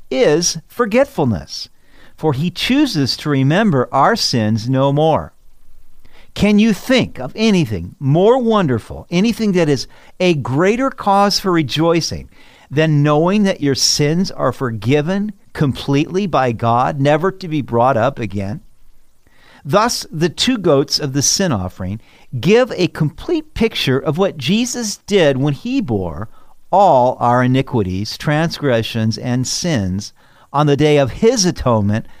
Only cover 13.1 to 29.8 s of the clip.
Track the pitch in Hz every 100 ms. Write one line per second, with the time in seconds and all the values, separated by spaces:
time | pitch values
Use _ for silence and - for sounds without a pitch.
13.1 | 147 170 214 196 - 139 131 - - 147
14.1 | 165 196 - 143 - 127 113 110 147 147
15.1 | 196 208 - - - 147 123 - 139 160
16.1 | 175 208 147 131 110 117 120 139 151 139
17.1 | 151 190 190 180 151 110 117 123 127 123
18.1 | 143 110 98 98 135 - - - - -
19.1 | - _ _ - - 143 175 226 - -
20.1 | 156 165 - - 262 175 139 151 - 143
21.1 | 135 120 - 190 107 92 - 92 104 -
22.1 | - - 123 123 220 254 - 175 - 151
23.1 | - - 330 - - 226 - - 131 -
24.1 | 151 190 160 123 214 247 240 220 - -
25.1 | 202 151 131 147 139 240 269 175 107 90
26.1 | 76 110 - - - - 180 196 135 123
27.1 | - 120 123 127 131 135 123 92 92 104
28.1 | - - 151 165 - 143 117 110 117 110
29.1 | 110 127 123 127 - 175 143